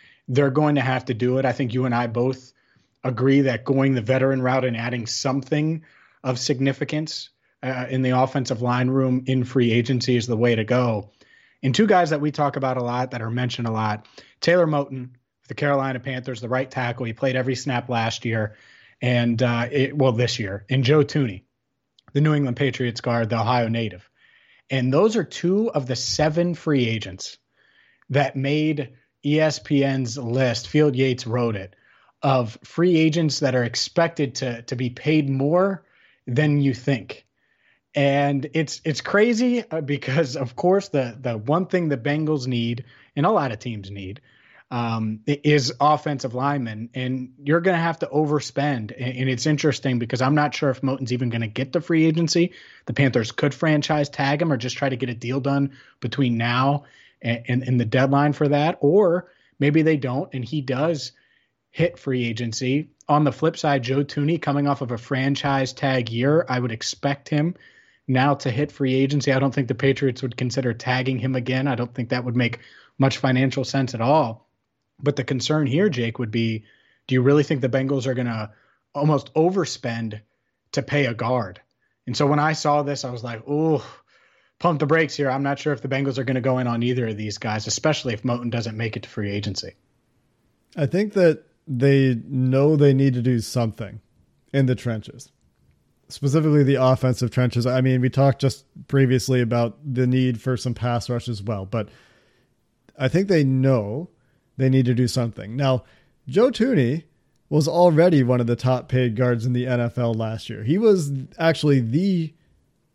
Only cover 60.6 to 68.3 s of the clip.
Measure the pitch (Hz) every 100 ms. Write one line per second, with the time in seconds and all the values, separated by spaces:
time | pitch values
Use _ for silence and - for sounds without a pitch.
60.6 | 131 127 156 156 - - _ _ _ _
61.6 | _ - 170 170 - 127 117 113 117 110
62.6 | 127 139 156 _ - 151 147 - 156 160
63.6 | 156 143 120 131 143 - 147 165 151 143
64.6 | 143 139 127 117 - 131 135 135 143 139
65.6 | 131 - 139 131 117 117 131 156 170 127
66.6 | 123 113 - - 143 139 - 147 160 -
67.6 | - _ _ _ - 127 143